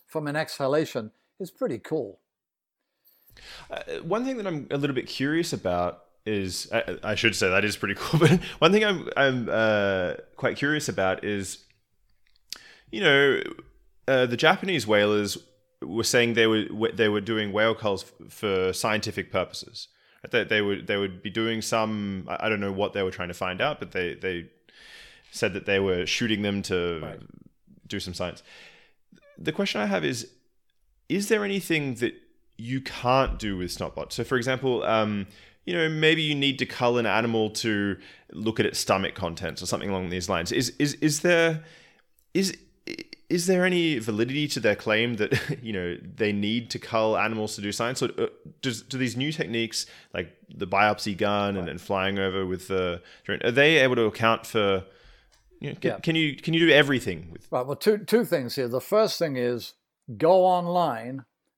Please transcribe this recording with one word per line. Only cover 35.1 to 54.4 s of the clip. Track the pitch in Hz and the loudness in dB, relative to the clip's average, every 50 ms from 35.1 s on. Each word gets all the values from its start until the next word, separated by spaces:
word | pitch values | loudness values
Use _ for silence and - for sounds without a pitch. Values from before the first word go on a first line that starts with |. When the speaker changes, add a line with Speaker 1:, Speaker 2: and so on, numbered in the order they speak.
| 104 101 98 - - - - - _ _ - | 0 -2 -4 -6 -12 -20 -20 -20 _ _ -8
Speaker 2:
you | - 180 | -4 -2
know, | 170 160 160 | 0 0 0
maybe | 160 156 156 156 160 160 156 | 0 2 4 4 4 4 2
you | 151 147 | 0 0
need | 143 139 139 131 - | 2 2 0 0 0
to | 131 | -2
cull | - - - 127 120 120 123 | -4 -2 0 2 2 4 2
an | 113 | 2
animal | 104 95 110 117 117 113 113 110 107 | 2 2 2 2 2 2 2 0 0
to | 107 - - 113 107 104 101 101 95 - - - - - _ _ - | -2 -4 -2 0 0 0 0 -2 -2 -4 -8 -20 -20 -20 _ _ -12
look | 85 104 110 107 - | -6 -4 -4 0 0
at | 107 | 0
its | - - - | 0 0 -2
stomach | - - 104 95 95 - - | 0 0 2 2 0 -2 -4
contents | - 95 85 85 80 - 82 78 - 92 | -4 -6 -6 -6 -4 -8 -8 -8 -6 -6
or | |
something | 90 - 90 - 101 | -6 -6 -4 -4 -4
along | 98 95 92 87 | -4 -4 -4 -4
these | 90 92 87 - | -4 -6 -4 -2
lines. | 98 82 85 90 - | -2 -2 -2 -2 -2
Is, | 123 127 117 - - | -2 -2 -2 -2 -2
is, | 143 143 139 | -2 -2 -2
is | - - 156 147 147 | 0 0 0 0 2
there, | - 175 175 170 165 165 160 156 156 - - - - - _ _ _ _ _ _ _ _ - | 2 4 4 4 4 2 0 -2 -8 -12 -20 -20 -20 -20 _ _ _ _ _ _ _ _ -2
is, | 170 196 185 - - - _ _ _ - - - - - - - _ _ - | -2 -2 -2 -4 -8 -16 _ _ _ -14 -12 -12 -12 -14 -18 -20 _ _ -4
is | - 180 170 | -2 -2 2
there | 185 190 180 180 | 2 2 4 4
any | 185 180 175 170 160 151 117 | 2 2 2 2 2 0 0
validity | 110 117 107 104 117 123 135 147 151 143 | -2 -2 0 0 0 0 0 -2 -2 -2
to | - 135 | -2 0
their | 113 107 101 | 2 2 0
claim | - - 113 107 107 117 120 120 | 2 0 0 2 2 2 0 0
that, | 101 107 - 135 - - - 147 - | -2 0 0 0 0 0 -2 -8 -8
<laughs> | 117 | -6
you | 113 107 | -6 -6
know, | 95 90 87 85 - - | -4 -4 -4 -6 -8 -10
they | 92 - - 113 104 101 | -14 -4 -2 0 0 0
need | 101 101 104 113 120 117 110 | 0 0 0 0 -2 -4 -6
to | - 117 | -10 -10
cull | - - 113 113 110 110 107 | -10 -2 0 2 2 2 2
animals | 87 101 110 110 110 107 107 - | 2 0 0 -2 -2 -4 -6 -6
to | - 98 | -6 -6
do | 104 101 | -6 -4
science? | - 117 120 131 - 135 | -2 -2 -2 -2 -2 -4
Or, | 120 - - | -4 -2 -2
uh, | 117 - - - - - - - - | -4 -4 -4 -8 -20 -20 -16 -6 -6
does, | 135 113 107 - | -4 -4 -4 -8
do | - 131 127 | -10 -4 -2
these | 131 120 107 | -2 -2 -2
new | 123 135 151 156 | -2 -4 -4 -4
techniques, | 160 147 - 117 113 113 110 - - - - - - - _ - | -4 -6 -4 -2 -2 -2 -2 -4 -6 -8 -8 -12 -20 -20 _ -8
like | 90 92 - - _ _ _ | -8 -8 -8 -10 _ _ _
the | - - 101 | -10 -10 -6
biopsy | 87 98 98 104 107 107 - - 107 98 | -2 2 4 4 4 4 2 -2 -6 -4
gun | 87 107 101 104 101 101 101 | 0 0 0 2 2 0 0
and, | 98 95 | -2 -2
Speaker 1:
Right. | 87 82 | -4 -6
Speaker 2:
and | 69 87 | -8 -8
flying | - - 101 95 95 98 98 101 | -6 -4 -2 0 0 0 0 0
over | 98 95 92 98 95 | -2 0 0 -2 -2
with | 92 92 87 - - | -2 -4 -6 -4 -4
the | 95 92 90 87 85 85 - - - - _ | -2 0 0 0 -2 -4 -8 -16 -20 -18 _
drone, | - 101 - - | -6 -6 -2 0
are | 110 120 | 0 4
they | 135 143 156 165 151 | 6 6 6 8 6
able | 131 131 123 | 6 4 4
to | 120 113 | 4 2
account | 107 101 - 117 113 113 - | 2 2 2 4 4 4 4